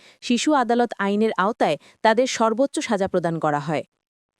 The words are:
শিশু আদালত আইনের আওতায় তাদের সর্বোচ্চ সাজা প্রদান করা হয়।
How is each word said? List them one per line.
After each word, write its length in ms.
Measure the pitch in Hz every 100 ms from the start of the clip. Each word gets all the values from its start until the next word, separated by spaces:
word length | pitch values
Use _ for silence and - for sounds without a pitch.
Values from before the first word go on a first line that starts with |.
| - _
শিশু 260 | - 240 -
আদালত 380 | 294 233 240 240 -
আইনের 320 | 196 202 220 190
আওতায় 400 | 190 233 214 160 - _
তাদের 260 | 220 220 254
সর্বোচ্চ 480 | - 226 220 277 -
সাজা 280 | - 208 190
প্রদান 280 | 185 170 165
করা 200 | 156 147
হয়। 260 | 143 147 - _ _ _ _